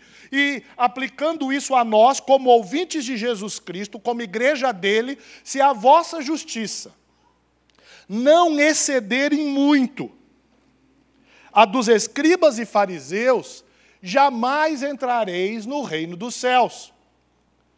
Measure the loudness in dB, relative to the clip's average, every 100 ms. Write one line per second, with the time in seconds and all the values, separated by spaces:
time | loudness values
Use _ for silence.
0 | _ -20 -6 -2 -2 -4 -10 -4 -2 -2
1 | -10 -4 -4 -2 -4 -4 0 0 2 4
2 | 4 4 2 2 6 4 4 -6 -4 -6
3 | -6 -6 -4 -4 -8 -12 -12 -12 -12 -8
4 | -6 -6 -6 -2 0 0 -2 -2 0 0
5 | -2 -8 -16 -20 -8 2 2 4 6 6
6 | 4 -8 -6 -6 -6 -8 -8 -8 -12 _
7 | _ _ _ _ _ _ _ _ _ -20
8 | -10 -2 4 6 4 2 2 2 0 -2
9 | -2 -2 0 0 -2 0 2 4 2 -6
10 | -12 _ _ _ _ _ _ _ _ _
11 | _ _ _ _ _ 4 4 4 2 2
12 | 0 0 2 4 2 0 -2 0 0 -4
13 | -8 -4 0 0 -4 -18 _ _ _ _
14 | -4 2 2 0 -2 0 -2 -4 -8 -6
15 | -4 -2 -2 -4 -4 -6 -8 -8 -6 -6
16 | -8 -10 -10 -6 0 2 0 -4 -20 _
17 | _ _ _ _ _ _ _